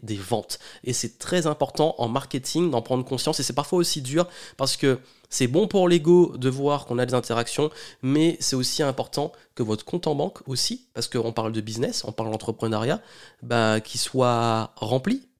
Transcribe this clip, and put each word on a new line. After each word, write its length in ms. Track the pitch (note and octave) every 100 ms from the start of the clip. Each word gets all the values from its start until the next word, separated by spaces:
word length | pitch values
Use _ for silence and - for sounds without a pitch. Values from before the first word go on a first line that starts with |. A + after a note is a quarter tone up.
des 120 | - G#2
ventes. 420 | F#2 A2+ - - - -
Et 100 | B2
c'est 240 | B2 A2+ -
très 280 | - F3+ D#3
important 480 | D3+ C#3 - D#3 -
en 100 | A#2+
marketing 640 | B2+ - C3+ - D#3 F3
d'en 100 | A#2+
prendre 240 | - C3 B2+
conscience. 340 | B2+ - D#3
Et 40 |
c'est 100 | C3
parfois 260 | C3+ D3 F3+
aussi 220 | E3+ D#3
dur 260 | C3 D3+ F3 - - -
parce 200 | C3+ -
que 220 | C#3 B2+ - _ _
c'est 180 | - B2
bon 200 | C#3 -
pour 200 | G3+ F3+
l'ego 480 | F3 D#3 F3+ F3 B2+
de 120 | B2+
voir 360 | C3 C#3 C#3+ -
qu'on 120 | A#2+
a 80 | B2
des 80 |
interactions, 560 | B2 - A#2 A#2 - D3+ - - -
mais 360 | C3 C#3+ E3 E3
c'est 160 | - C3
aussi 280 | B2+ -
important 480 | C#3+ C3 B2 - D3+ - _ -
que 80 |
votre 220 | A2 A2 -
compte 220 | F3 D#3+
en 80 | C#3+
banque 240 | E3+ - -
aussi, 400 | B2 - B3 -
parce 140 | - -
qu'on 240 | B2 A2+
parle 220 | A2+ A2
de 80 | A2
business, 420 | G#2+ A2 D3+ A#3
on 80 | -
parle 200 | G#2+ A2
d'entrepreneuriat, 680 | A2 - A2 A2+ G#2+ A#2 G#3+ - - - _
bah, 380 | A#2+ A#2 A2 A2
qu'il 200 | - -
soit 760 | - C3 B2 A#2+ A#2 A2 G#2+ -
rempli. 520 | G#2+ B2+ D#3+ C4 -